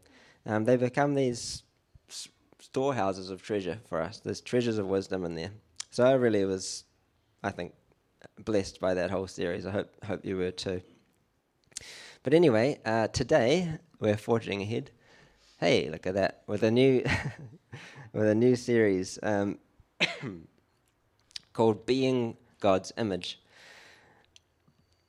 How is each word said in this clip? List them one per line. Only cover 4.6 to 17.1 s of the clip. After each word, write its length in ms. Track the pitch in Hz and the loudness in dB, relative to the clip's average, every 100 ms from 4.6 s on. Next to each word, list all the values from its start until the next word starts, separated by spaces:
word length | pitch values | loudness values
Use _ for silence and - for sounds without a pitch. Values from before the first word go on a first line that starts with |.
| 120 107 | 0 -2
of 100 | 95 | 0
wisdom 360 | 98 95 95 87 | -2 -2 -4 -6
in 100 | 82 | -6
there. 160 | 87 107 _ - - | -10 -12 _ -20 -8
So 160 | - 123 | 2 4
I 80 | |
really 320 | 135 120 104 98 | 4 4 2 0
was, 380 | 95 - - - _ _ _ _ _ | -2 -6 -12 -16 _ _ _ _ _
I 80 | 104 | -8
think, 220 | 90 87 - _ _ _ _ - - | -6 -10 -14 _ _ _ _ -20 -10
blessed 400 | 113 104 95 - | -2 -2 -2 -2
by 140 | 92 | -2
that 160 | 90 90 | 0 0
whole 180 | 95 92 | -2 -4
series. 380 | - 87 92 90 | -6 -4 -4 -4
I 60 | |
hope, 320 | 101 - _ | -4 -6 _
hope 220 | - 90 104 | -8 -8 -4
you 120 | 92 | -4
were 140 | 90 | -4
too. 300 | - 98 90 - _ _ _ _ _ _ _ _ - - - - - | -4 -6 -6 -10 _ _ _ _ _ _ _ _ -16 -16 -18 -20 -10
But 100 | 131 | 4
anyway, 460 | 160 165 110 131 - 110 | 6 8 6 4 0 -2
uh, 220 | 113 107 | 0 0
today 720 | - 123 156 117 175 170 156 _ - | -2 2 4 4 2 0 -8 _ -2
we're 180 | 107 104 | 0 0
forging 440 | - 117 107 98 | 0 -2 0 -4
ahead. 300 | 101 117 139 _ _ - _ _ _ _ | -4 -6 -8 _ _ -20 _ _ _ _
Hey, 300 | 170 110 67 | 2 2 0
look 180 | 80 92 | -6 -4
at 80 | 95 | 0
that! 260 | 95 - - | 0 -2 -8
With 160 | 101 | 0
a 80 | 110 | 2
new, 320 | 120 135 127 - | 4 6 4 2